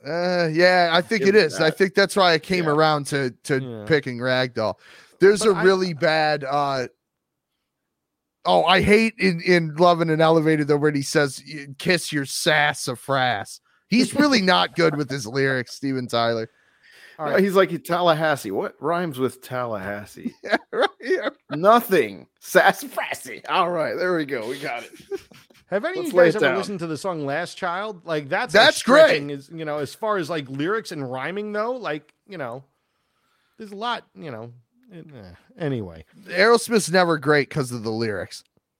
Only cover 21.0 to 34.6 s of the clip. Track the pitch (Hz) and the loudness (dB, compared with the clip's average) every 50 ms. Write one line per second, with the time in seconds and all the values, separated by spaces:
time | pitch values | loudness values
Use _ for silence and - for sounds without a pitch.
21 | - 254 381 - - 302 - _ _ - 143 151 175 202 233 240 233 - 190 165 | -6 -4 -4 -4 -4 -6 -10 _ _ -12 -6 0 4 4 4 4 4 2 0 0
22 | 117 104 98 80 62 _ _ _ - - - 180 160 196 190 - 294 254 - - | 0 0 -6 -14 -20 _ _ _ -6 0 2 4 4 4 2 0 -4 -12 -10 -8
23 | 262 - 131 - - 131 107 - - - 151 180 180 175 175 165 151 120 107 - | -8 -8 -8 -10 -12 -14 -16 -14 -8 -2 -2 0 0 0 -2 -2 -4 -4 -4 -2
24 | 156 180 180 160 156 135 139 120 107 113 139 139 147 143 120 117 110 - - - | -2 -2 -2 -2 -4 -4 -6 -6 -6 -8 -8 -8 -8 -8 -8 -10 -12 -14 -20 -20
25 | - - 392 - - _ - - _ _ _ _ _ - 175 202 240 339 370 370 | -14 -12 -12 -12 -12 _ -20 -20 _ _ _ _ _ -6 -6 -4 -4 -6 -6 -6
26 | 359 311 202 180 175 170 151 - 151 135 127 - - - 202 175 170 165 156 135 | -6 0 4 6 6 6 6 4 2 0 0 -2 -4 -6 -8 -8 -6 -8 -8 -6
27 | - 196 175 156 143 139 139 160 175 160 - - 196 180 170 185 208 220 202 170 | -6 -6 -6 -6 -6 -4 -4 -6 -6 -8 -8 -8 -6 -6 -6 -6 -8 -10 -12 -12
28 | 160 165 160 151 147 135 170 208 254 196 156 202 240 302 - - - 226 262 302 | -8 -6 -6 -6 -4 -4 -4 -4 -2 0 2 4 4 4 2 2 2 4 6 8
29 | 320 - - 156 143 143 143 139 139 - 165 160 160 151 147 151 143 131 - - | 8 6 4 0 -4 -6 -10 -10 -12 -14 -12 -10 -8 -6 -6 -6 -6 -8 -8 -6
30 | 220 214 208 190 160 139 170 160 143 127 135 139 147 175 214 226 - - 180 151 | -4 -2 -2 -2 -2 -4 -6 -6 -8 -8 -8 -6 -4 -4 -4 -4 -6 -8 -10 -10
31 | 135 123 127 127 131 156 185 208 208 214 208 208 214 240 254 254 202 156 151 151 | -8 -8 -8 -8 -8 -8 -8 -8 -8 -6 -6 -6 -4 -6 -6 -6 -6 -8 -8 -8
32 | 143 _ _ _ _ - 196 170 139 117 117 135 135 _ _ _ _ _ _ _ | -10 _ _ _ _ -16 -12 -10 -10 -10 -10 -12 -16 _ _ _ _ _ _ _
33 | _ _ _ _ _ _ _ _ _ _ _ - 220 202 208 196 220 240 233 202 | _ _ _ _ _ _ _ _ _ _ _ -20 -18 -16 -12 -10 -8 -6 -6 -8
34 | - _ _ 190 180 151 120 110 117 120 120 123 | -10 _ _ -16 -14 -14 -12 -14 -14 -16 -20 -20